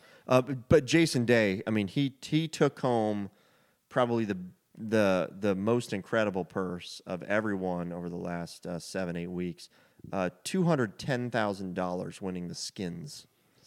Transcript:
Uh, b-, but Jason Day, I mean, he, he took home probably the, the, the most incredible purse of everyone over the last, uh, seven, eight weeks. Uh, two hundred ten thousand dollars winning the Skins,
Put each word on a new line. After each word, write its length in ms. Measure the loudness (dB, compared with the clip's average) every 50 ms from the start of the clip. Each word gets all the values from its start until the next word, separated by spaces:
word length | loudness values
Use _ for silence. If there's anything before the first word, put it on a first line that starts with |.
| _ -20 -20 -12 -2
Uh, 140 | 2 4 4 4
b-, 140 | 2 -4 -6 2 6
but 180 | 6 6 6
Jason 380 | 6 4 4 4 4 2 0 4
Day, 360 | 6 6 6 6 4 2 0 -2
I 40 | 0
mean, 160 | 0 0 0
he, 280 | 0 0 0 0 -2 -2 -8 -6
he 260 | 0 0 0 0 0
took 320 | 0 2 2 2 2 0
home 480 | 0 2 2 2 2 2 0 -2 -4 -8 _ _ _ _ _ _ _ _ _ _ _ _
probably 340 | 0 2 2 2 2 0 0
the, 140 | 0 -2 -4 -6 -12 -14 _ _ _ _ -10
the, 500 | -4 2 4 4 6 6 4 4 2 0 -4 -2
the 160 | 0 0 0
most 380 | 2 2 2 2 2 0 -2 -6
incredible 540 | -6 -4 0 0 2 2 2 0 -2 -4
purse 560 | -4 -4 -4 -4 -4 -6 -8 -10 -12 -16 -14 -10
of 160 | -8 -8 -8 -4
everyone 680 | 0 0 0 0 0 -2 -2 -2 -2 -2 -4 -4 -6 -6
over 160 | -6 -8 -8
the 80 | -8
last, 500 | -6 -6 -6 -6 -6 -6 -8 -12 -12 -10
uh, 120 | -8 -8 -8
seven, 380 | -8 -6 -6 -4 -4 -4 -4
eight 100 | -4 -6 -6
weeks. 380 | -4 -4 -4 -4 -6 -8 -14 -20 _ _ _ _ _ _ -14 -6
Uh, 200 | -2 0 0 -2 -2 _ -10
two 220 | -4 0 2 4
hundred 340 | 4 4 2 2 -2 -2 -8
ten 320 | -4 -2 -2 -2 -2 -2
thousand 440 | 0 0 0 0 -2 -4 -6 -6 -4
dollars 460 | -2 -2 -2 -2 -4 -6 -8 -8 -8
winning 280 | -6 -6 -6 -6 -6 -8
the 60 | -8
Skins, 720 | -10 -10 -10 -8 -8 -6 -6 -6 -8 -12 -14 -14 -16 -20 _ _ _ _ _ _ _ _